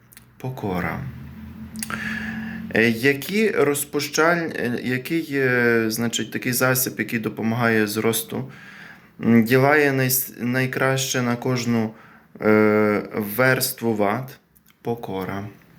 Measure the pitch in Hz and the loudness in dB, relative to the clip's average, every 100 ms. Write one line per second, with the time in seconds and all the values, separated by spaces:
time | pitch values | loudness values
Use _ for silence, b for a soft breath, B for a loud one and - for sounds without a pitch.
0 | _ - - _ 131 - 104 90 85 85 | _ -20 -20 _ -12 -8 -6 -4 -4 -6
1 | - - - - - - - - - B | -8 -12 -16 -16 -16 -16 -14 -12 -8 B
2 | B B B B B B B - 113 113 | B B B B B B B 2 2 4
3 | 135 139 - 202 220 - 143 143 - 147 | 2 0 -2 0 0 2 2 0 -2 -4
4 | 143 - 160 170 165 - 117 120 - 123 | -4 0 2 2 -2 -4 -4 -4 -2 -4
5 | 131 165 151 139 131 123 120 117 110 110 | -2 -4 -2 0 2 4 4 4 2 0
6 | 117 - 113 - 131 117 127 131 - - | -2 -2 -6 -6 -2 2 2 2 0 -4
7 | 107 120 107 104 110 117 117 110 107 104 | -4 -2 -4 -4 -2 2 2 4 2 2
8 | 110 110 - - 135 B B B B B | 0 0 -2 -6 -8 B B B B B
9 | B - 113 117 110 131 139 151 147 135 | B -4 4 4 6 4 6 6 4 2
10 | 131 127 - - 120 131 131 135 135 135 | 2 0 -4 -6 -2 0 -2 0 0 0
11 | 131 131 123 120 131 127 120 117 110 - | -2 -2 0 0 0 -2 0 0 0 -4
12 | B B B - 107 107 107 107 107 104 | B B B -2 4 6 6 4 2 0
13 | - 110 104 104 131 127 - - 117 107 | -2 -6 -4 2 2 4 0 -2 -2 0
14 | 101 110 131 - _ _ _ _ - 117 | 0 0 -6 -14 _ _ _ _ -6 -6
15 | - 95 92 98 110 - _ | -6 -8 -6 -8 -10 -14 _